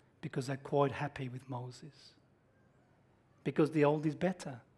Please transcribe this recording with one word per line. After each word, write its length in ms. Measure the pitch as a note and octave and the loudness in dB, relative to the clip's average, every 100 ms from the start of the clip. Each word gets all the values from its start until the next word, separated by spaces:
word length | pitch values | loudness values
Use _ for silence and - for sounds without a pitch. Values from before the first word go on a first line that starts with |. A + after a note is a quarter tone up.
| _ _ | _ _
because 260 | D3+ D3 B2+ | -6 -4 -4
they're 100 | C3+ | -6
quite 340 | - D3 C#3 | 0 4 4
happy 380 | A2 D3 - C3 | 2 -6 -6 -8
with 180 | B2+ - | -10 -8
Moses. 640 | B2 B2+ - D#3 - - - _ _ _ _ _ _ _ _ _ _ _ _ | -8 -8 -12 -18 -20 -20 -20 _ _ _ _ _ _ _ _ _ _ _ _
Because 280 | D3 C3+ D3 | -2 2 2
the 160 | D3+ C#3+ | 6 6
old 180 | D#3 | 6
is 100 | D#3 | 0
better. 460 | C#3 F3+ F#3+ D3+ B2 - | 0 -2 -2 -8 -12 -16